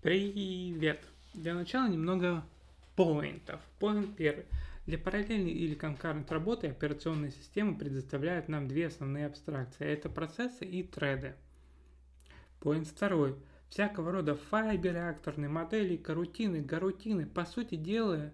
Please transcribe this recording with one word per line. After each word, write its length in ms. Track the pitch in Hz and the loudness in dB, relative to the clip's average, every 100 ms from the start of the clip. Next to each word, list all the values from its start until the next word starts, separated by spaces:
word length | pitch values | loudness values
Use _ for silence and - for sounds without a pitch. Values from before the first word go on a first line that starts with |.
Привет! 1000 | - 185 202 202 190 185 180 165 156 147 - - - | 6 4 2 -2 -2 -2 -4 2 2 2 -6 -20 -16
Для 200 | - 165 | -8 -4
начала 340 | 175 175 262 254 | -2 0 2 2
немного 560 | 170 160 185 180 175 - - - - - | 4 2 2 2 0 -4 -16 -20 -20 -8
поинтов. 680 | - 175 151 147 - - 147 - - | 4 6 6 0 -6 -10 -12 -12 -2
Поинт 340 | 208 208 196 | 2 2 0
первый. 300 | - 156 147 - - - - - | 2 2 2 -2 -4 -4 -8 -4
Для 100 | 156 | -2
параллельной 540 | - 196 208 220 180 | 0 0 0 2 2
или 240 | 170 165 | 2 0
конкурент 560 | 147 156 139 170 151 143 | 0 -4 -2 -2 -2 0
работы 380 | 160 170 233 160 | 0 2 0 -2
операционные 640 | 131 147 147 170 156 147 | -2 -2 0 -2 0 -2
системы 440 | 127 - - 214 165 | -6 -6 0 2 2
предоставляют 720 | 147 135 131 143 151 175 156 | -2 -4 -2 -2 0 0 0
нам 200 | 156 135 | -2 0
две 180 | 135 165 | 0 0
основные 400 | - 139 139 147 | -2 -4 -2 -2
абстракции. 580 | 147 - 143 127 - | -4 -6 -4 -4 -4
Это 240 | 147 147 147 | -2 -2 -2
процессы 560 | - 156 160 247 247 | -4 -6 -2 -4 -4
и 200 | 190 180 | -6 -4
треды. 500 | 180 - 143 135 135 135 - - - - - - - - - - - - | -4 -2 0 0 -4 -10 -20 -20 -20 -20 -20 -20 -20 -20 -20 -20 -20 -4
Поинт 260 | 147 156 156 | 0 0 -2
второй. 480 | - 202 180 139 135 - - - | -2 2 4 2 0 -10 -20 -12
Всякого 420 | - 202 202 165 | 0 0 0 -2
рода 240 | 185 151 147 | 0 0 0
файбы, 540 | - 214 220 196 180 | 2 2 4 2 2
реакторные 580 | 170 175 165 - 147 143 | 0 -2 -4 -6 -4 -2
модели, 480 | 160 160 220 196 165 | -2 0 2 2 0
карутины, 640 | - 160 170 - 220 165 | 0 -2 -2 0 0 0
гарутины, 640 | 143 160 190 190 220 202 147 | 0 0 0 0 0 0 0
по 180 | - | -2
сути 300 | 170 - 240 | -2 -2 -4
дела, 580 | 165 156 214 226 160 151 | -2 0 2 4 2 -2